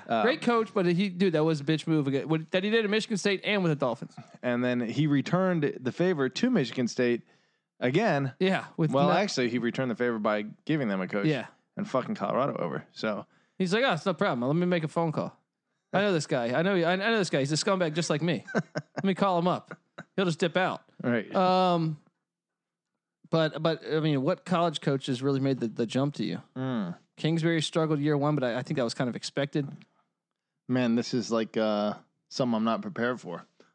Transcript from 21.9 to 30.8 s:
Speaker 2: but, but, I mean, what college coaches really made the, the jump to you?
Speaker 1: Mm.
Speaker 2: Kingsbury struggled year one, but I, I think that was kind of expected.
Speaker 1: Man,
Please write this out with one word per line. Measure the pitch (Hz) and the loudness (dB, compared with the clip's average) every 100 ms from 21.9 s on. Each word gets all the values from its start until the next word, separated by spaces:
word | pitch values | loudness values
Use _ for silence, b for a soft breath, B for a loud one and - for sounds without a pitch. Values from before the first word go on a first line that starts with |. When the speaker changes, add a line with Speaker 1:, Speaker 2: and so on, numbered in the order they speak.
| 151 _ _ _ _ _ _ _ _ _ _ _ _ - | -4 _ _ _ _ _ _ _ _ _ _ _ _ -2
Speaker 2:
but, | 165 156 160 | 0 0 0
but, | 165 160 104 | -2 -2 -2
I | 156 | 0
mean, | 151 139 | 2 2
what | 143 185 | 0 -2
college | - 175 170 151 | 0 2 2 0
coaches | 156 139 - 123 | -2 -2 -2 -2
really | 139 135 | 0 0
made | 135 127 | 0 0
the, | 117 | -2
the | 110 110 | -2 -2
jump | 127 143 139 | 0 -2 -2
to | 92 | -4
you? | 87 - 127 | -6 -10 -8
Speaker 1:
Mm. | 131 120 87 - _ - | -4 -4 -4 -8 _ -4
Speaker 2:
Kingsbury | 156 165 165 165 | -2 0 2 0
struggled | - 165 156 151 | 0 0 0 2
year | 147 147 | 2 2
one, | 143 147 | 2 2
but | |
I, | 123 120 | 0 -2
I | |
think | 123 135 | -2 -2
that | |
was | 117 - | -2 -2
kind | 123 | -4
of | 101 | -4
expected. | - - 143 156 139 - - _ _ _ _ _ _ _ - | -6 -4 -2 -2 -4 -8 -20 _ _ _ _ _ _ _ -4
Speaker 1:
Man, | 127 | 0